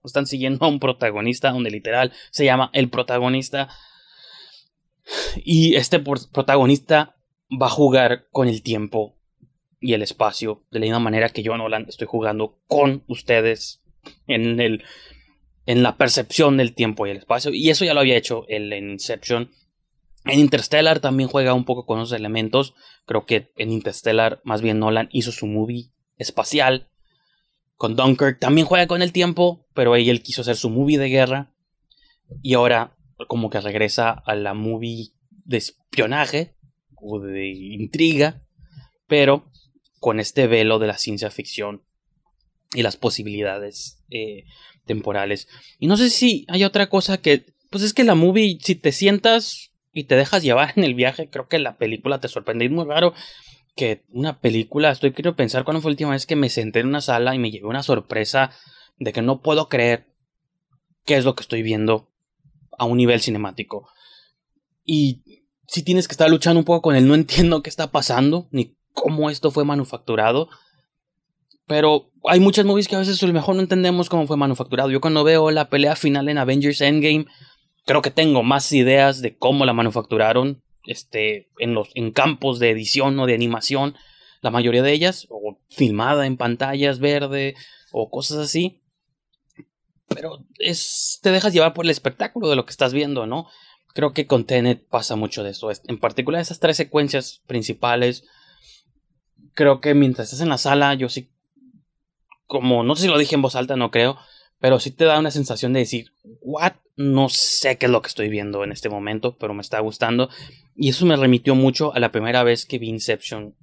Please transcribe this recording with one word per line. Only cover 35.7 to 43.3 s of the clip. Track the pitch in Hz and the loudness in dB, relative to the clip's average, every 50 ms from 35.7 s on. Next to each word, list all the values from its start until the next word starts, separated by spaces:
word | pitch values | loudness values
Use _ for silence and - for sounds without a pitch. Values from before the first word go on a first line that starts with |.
| _ _ _ _ - - 110 110 135 147 143 - 143 151 170 - _ _ _ _ _ _ _ _ _ | _ _ _ _ -4 -2 -2 0 0 -2 -2 -2 -2 -6 -6 -6 _ _ _ _ _ _ _ _ _
o | _ - 104 107 101 | _ -14 -12 -10 -10
de | 98 98 98 98 95 95 | -10 -10 -10 -8 -8 -10
intriga, | 95 95 95 98 107 104 110 - - 147 165 165 156 139 147 156 123 - _ _ _ _ - _ - - - _ _ _ _ | -10 -12 -16 -14 -12 -12 -12 -8 -2 0 0 0 2 2 0 0 -2 -8 _ _ _ _ -20 _ -20 -20 -20 _ _ _ _
pero | - 151 147 139 135 139 147 _ _ _ _ _ _ _ _ _ _ _ - | 0 2 4 4 4 4 2 _ _ _ _ _ _ _ _ _ _ _ -4
con | - 120 110 110 | -2 -2 -2 -2
este | 104 - - 139 131 | -4 -2 0 0 2
velo | 113 117 113 110 110 113 110 | 4 4 4 4 2 2 2
de | 110 | 0
la | 104 101 - | -2 -2 -4
ciencia | - 113 104 101 110 104 | -6 -6 -6 -6 -8 -10
ficción | - - 101 - - - 104 101 104 101 _ _ _ _ _ _ _ _ _ _ _ _ _ _ _ _ _ - - | -10 -10 -12 -12 -10 -10 -8 -10 -10 -14 _ _ _ _ _ _ _ _ _ _ _ _ _ _ _ _ _ -10 -4
y | 123 | -2
las | 113 104 - | -2 -2 -2
posibilidades, | - 127 117 - - 104 107 | -2 -4 -4 -4 -4 -8 -8